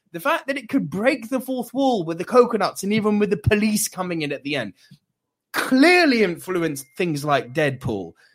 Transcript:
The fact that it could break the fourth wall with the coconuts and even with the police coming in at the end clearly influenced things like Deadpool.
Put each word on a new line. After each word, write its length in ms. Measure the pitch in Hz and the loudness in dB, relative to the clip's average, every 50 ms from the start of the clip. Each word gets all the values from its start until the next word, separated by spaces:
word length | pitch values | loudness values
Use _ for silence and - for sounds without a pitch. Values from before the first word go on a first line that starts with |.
| _ _ - | _ _ -12
The 60 | 170 | -6
fact 280 | - 277 320 320 - 262 | -2 -2 -2 -2 -2 -4
that 100 | 277 277 | -6 -6
it 100 | 247 220 | -6 -4
could 220 | - 277 185 151 | -2 -2 -2 -2
break 400 | - 185 214 262 320 254 - - | -4 -2 0 0 0 0 -2 -4
the 100 | 269 262 | -6 -6
fourth 320 | 262 - 262 254 233 - - | -4 -4 -6 -6 -6 -6 -2
wall 280 | 262 277 269 247 208 165 | 0 2 2 2 0 0
with 140 | 160 170 165 | -2 -4 -6
the 80 | 180 | -4
coconuts 560 | - - 247 247 240 - 208 190 147 - - | 2 4 4 4 4 2 0 0 -2 -2 -4
and 100 | - 196 | -4 -2
even 280 | 208 220 208 214 208 208 | 0 0 2 2 2 2
with 100 | 208 196 | 2 0
the 80 | 208 - | 0 -2
police 500 | - - 214 208 214 214 208 208 - - | 0 2 2 2 2 2 0 0 -2 -4
coming 360 | - - 185 180 175 165 151 | -6 -6 -6 -6 -4 -4 -4
in 80 | 143 | -6
at 100 | 143 123 - | -6 -8 -6
the 120 | 143 147 | -6 -6
end 180 | 139 113 101 - _ _ _ - - _ _ _ _ _ _ _ _ _ _ - | -6 -6 -8 -10 _ _ _ -20 -20 _ _ _ _ _ _ _ _ _ _ -8
clearly 720 | - - - 254 262 277 339 359 359 349 302 247 226 208 | -6 -2 2 4 6 6 6 6 6 6 4 4 4 2
influenced 640 | 185 170 - - - 185 175 165 160 147 131 - _ _ - | 2 0 -4 -6 -4 -2 -2 -2 -2 -2 -6 -10 _ _ -4
things 260 | 190 175 156 143 139 | -2 -2 -2 -2 0
like 300 | 151 143 135 117 123 127 | 0 0 0 0 -2 -2
Deadpool. 600 | 160 156 139 131 131 - 131 113 98 90 82 - _ _ _ _ | 0 0 0 0 -2 -4 -4 -4 -4 -6 -8 -12 _ _ _ _